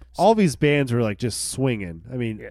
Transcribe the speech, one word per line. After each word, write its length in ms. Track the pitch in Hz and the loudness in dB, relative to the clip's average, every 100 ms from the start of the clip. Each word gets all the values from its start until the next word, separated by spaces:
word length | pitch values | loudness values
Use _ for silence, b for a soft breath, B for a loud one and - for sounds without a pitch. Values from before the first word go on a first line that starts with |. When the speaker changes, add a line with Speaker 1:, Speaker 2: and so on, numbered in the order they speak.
| b - | b 2
Speaker 1:
all 200 | 190 220 | 4 6
these 200 | 175 127 | 4 2
bands 380 | 147 147 131 | 2 2 2
were, 80 | 120 | 0
like, 160 | 110 98 | 0 -2
just 320 | 120 - - | -4 -4 -8
swinging. 540 | - 135 110 90 82 113 | -2 -2 -2 -6 -12 -10
I 60 | 127 | -6
mean, 200 | 117 107 | -6 -6
Speaker 2:
Yeah, 120 | 110 | -12